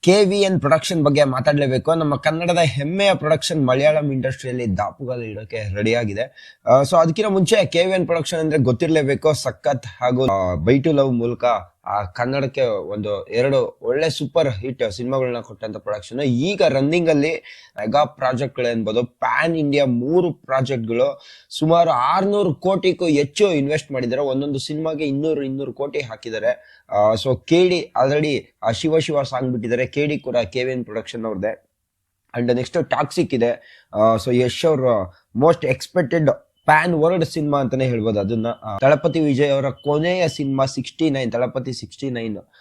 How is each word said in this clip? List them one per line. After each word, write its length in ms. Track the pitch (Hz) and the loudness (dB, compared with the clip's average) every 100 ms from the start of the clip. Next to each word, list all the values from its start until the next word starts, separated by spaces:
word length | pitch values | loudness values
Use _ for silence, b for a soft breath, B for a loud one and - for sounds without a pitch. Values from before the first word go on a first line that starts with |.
ಕೆ 220 | - 196 | 4 4
ವಿ 160 | 202 202 | 4 2
ಎನ್ 200 | 196 185 | 2 2
ಪ್ರೊಡಕ್ಷನ್ 420 | 180 160 - 175 | 2 2 2 0
ಬಗ್ಗೆ 220 | 147 143 | 2 4
ಮಾತಾಡ್ಲೇಬೇಕು. 680 | 143 131 143 147 139 131 123 | 2 2 0 0 0 0 0
ನಮ್ಮ 220 | 165 151 139 | 0 0 0
ಕನ್ನಡದ 420 | - 160 175 175 | -2 -2 0 2
ಹೆಮ್ಮೆಯ 560 | 160 113 143 185 202 | 2 0 -4 0 2
ಪ್ರೊಡಕ್ಷನ್ 520 | 185 151 156 - 160 131 | 2 2 0 0 -2 2
ಮಲಯಾಳಂ 460 | 131 147 156 147 | 4 4 2 0
ಇಂಡಸ್ಟ್ರಿಯಲ್ಲಿ 680 | 135 127 131 131 123 120 92 | -2 -4 -4 -6 -6 -2 -2
ದಾಪುಗಾಲು 440 | 101 - 127 123 | -4 -6 -8 -8
ಇಡೋಕೆ 520 | 113 104 107 113 104 | -8 -12 -10 -10 -6
ರೆಡಿ 200 | 98 107 | -2 0
ಆಗಿದೆ. 640 | 117 113 101 131 - - - - | 0 0 -4 -6 -8 -20 -12 4
ಆ, 160 | 127 | 4
so 140 | 139 175 | 6 4
ಅದಕ್ಕಿಂತ 320 | 165 160 214 | 4 2 0
ಮುಂಚೆ 380 | 190 175 220 180 | 2 2 2 2
ಕೆ 200 | 170 180 | 0 0
ವಿ 60 | |
ಎನ್ 140 | 190 160 | 0 0
ಪ್ರೊಡಕ್ಷನ್ 320 | 170 151 170 | -2 -2 -4
ಅಂದ್ರೆ 200 | 160 151 | -2 0
ಗೊತ್ತಿರ್ಲೇಬೇಕು. 760 | 127 120 165 160 139 139 156 | 2 0 2 2 2 0 0
ಸಖತ್ 540 | 147 - 117 - 139 - | 0 -4 -4 -4 -4 -6
ಹಾಗೂ, 400 | - 123 127 131 | -4 -2 0 0
ಆ, 280 | 98 92 | 0 0
Buy 220 | 87 82 135 | -2 4 4
to 140 | 151 | 4
Love 180 | 147 139 | 2 2
ಮೂಲಕ 340 | 123 117 120 123 110 90 _ - | 2 -2 -2 0 0 -4 _ -6
ಆ 180 | 101 | -4
ಕನ್ನಡಕ್ಕೆ 560 | 98 - 120 139 135 135 | -4 -4 -4 -2 -4 0
ಒಂದು 600 | 127 104 85 104 104 101 | -2 -2 -6 -6 -4 -6
ಎರಡು 540 | - 110 131 135 117 - | -4 -2 0 2 0 -4
ಒಳ್ಳೆ 280 | 113 131 160 | -4 0 0
ಸೂಪರ್ 380 | - 143 - 143 | -2 -4 0 0
ಹಿಟ್ 440 | 104 123 135 113 | -2 -8 -4 -4
ಸಿನಿಮಾಗಳನ್ನ 480 | 98 123 135 127 120 | -4 -4 -2 -2 -4
ಕೊಟ್ಟಂತ 360 | 110 110 110 107 | -10 -14 -12 -10
ಪ್ರೊಡಕ್ಷನ್. 440 | - 104 98 120 | -8 -8 -8 -4
ಈಗ 420 | 143 120 151 196 175 | 0 0 0 2 2
ರನ್ನಿಂಗ್ 400 | 135 139 170 165 | 2 0 0 2
ಅಲ್ಲಿ 240 | 151 147 160 B B B - | 2 0 -4 B B B -10
ಮೆಗಾ 260 | 107 135 | -2 0
ಪ್ರಾಜೆಕ್ಟ್ಗಳು 680 | 147 - 131 127 131 - 120 | 0 -2 -4 -2 -4 -4 -2
ಅನ್ಬೋದು. 340 | 117 107 107 | -2 -2 -2
ಪ್ಯಾನ್ 520 | 120 _ 127 117 160 165 | -2 _ -2 0 0 0
ಇಂಡಿಯಾ 280 | 147 143 | 0 2
ಮೂರು 480 | 139 120 123 170 180 | 2 0 0 0 0
ಪ್ರಾಜೆಕ್ಟ್ಗಳು 920 | - - 131 127 131 110 117 135 139 B B B | -4 -4 -2 -2 -4 -2 4 4 4 B B B
ಸುಮಾರು 400 | - 156 170 170 | -2 4 6 6
ಆರ್ನೂರು 640 | 131 127 175 196 202 180 | 4 2 2 2 2 0
ಕೋಟಿಗೂ 520 | 139 180 190 185 175 170 | 0 0 2 2 0 2
ಹೆಚ್ಚು 460 | 147 143 - 208 | 2 2 2 2
ಇನ್ವೆಸ್ಟ್ 400 | 160 139 151 - | 2 0 -2 -4
ಮಾಡಿದ್ದಾರೆ. 300 | 135 127 127 | -6 -2 -2
ಒಂದೊಂದು 360 | 143 131 143 135 | -2 -2 -2 -6
ಸಿನಿಮಾಗೆ 460 | - 151 160 156 | -6 -6 -4 -4
ಇನ್ನೂರು, 380 | 151 139 156 156 | -4 -2 -2 -2
ಇನ್ನೂರು 300 | 135 135 135 | -2 -6 -8
ಕೋಟಿ 280 | 117 143 147 | -6 -6 -4
ಹಾಕಿದ್ದಾರೆ. 840 | 127 110 120 110 107 123 - - _ | -6 -10 -8 -4 -2 -2 -8 -20 _
ಆ, 220 | 101 107 | 2 2
so 320 | 110 135 123 | 2 0 -2
ಕೆ 240 | - 165 185 | 2 4 4
ಡಿ 240 | 180 - - | 2 -4 0
already 360 | 131 147 156 131 - _ | 0 2 0 -2 -6 _
ಆ 80 | 107 | -4
ಶಿವ 280 | 113 160 160 | -2 0 0
ಶಿವ 240 | 156 147 | 0 -2
ಸಾಂಗ್ 300 | 135 127 131 | -2 -4 -4
ಬಿಟ್ಟಿದ್ದಾರೆ. 340 | 123 113 120 127 | -4 -2 -2 -2
ಕೆ 200 | - 147 | -2 -2
ಡಿ 120 | 151 | -2
ಕೂಡ 180 | - 120 | -2 -2
ಕೆ 280 | 107 131 | -2 -4
ವಿ 80 | 127 | -4
ಎನ್ 120 | 127 | -4
ಪ್ರೊಡಕ್ಷನ್ 400 | 117 110 - 120 | -6 -8 -10 -8
ಅವ್ರದ್ದೇ. 400 | 113 101 101 - _ _ _ _ _ _ _ 123 | -6 -4 -4 -6 _ _ _ _ _ _ _ -4
And 160 | 120 | 0
ನೆಕ್ಸ್ಟ್ 360 | 123 127 175 147 | 0 0 -4 -2
ಟಾಕ್ಸಿಕ್ 440 | 123 147 - 160 | -2 -2 -2 -2
ಇದೆ. 500 | 131 117 120 - - _ | 0 0 -2 -8 -20 _
ಆ, 200 | 107 110 | 2 4
so 220 | 113 110 123 | 4 0 0
ಯಶ್ 280 | 123 - | 0 0
ಅವ್ರ 160 | 165 151 127 113 90 b b 107 | 0 2 2 0 -2 b b 2
most 240 | 147 170 | 2 4
expected 680 | 139 131 - 180 143 165 147 123 _ _ - | 0 -4 -2 -2 0 2 2 0 _ _ 2
pan 280 | 151 170 165 | 2 4 2
world 280 | 156 180 | 2 2
ಸಿನಿಮಾ 360 | 156 - 147 143 | -2 -4 -2 -2
ಅಂತಾನೆ 260 | 131 131 131 | -2 -2 -2
ಹೇಳ್ಬೋದು 340 | 120 107 101 | 0 0 0
ಅದನ್ನ. 260 | 98 113 110 | 0 -2 -2
ಆ, 320 | - 110 101 | -6 -8 0
ತಳಪತಿ 420 | 135 147 170 165 | 2 4 2 0
ವಿಜಯ್ 320 | 151 131 143 | 0 2 2
ಅವರ 180 | 139 135 | 0 -2
ಕೊನೆಯ 580 | - 143 147 165 180 165 | -6 -2 0 0 0 -2
ಸಿನಿಮಾ 380 | - 139 135 135 | -2 -4 0 -2
ಸಿಕ್ಸ್ಟಿ 440 | - 120 - 160 | -2 -10 -2 -2
ನೈನ್, 220 | 139 123 | 0 -2
ತಳಪತಿ 400 | 113 123 131 127 | -2 -4 -4 -8
ಸಿಕ್ಸ್ಟಿ 380 | 117 104 - 139 | -10 -14 -10 -8
ನೈನ್. 280 | 120 113 104 - b | -6 -6 -10 -14 b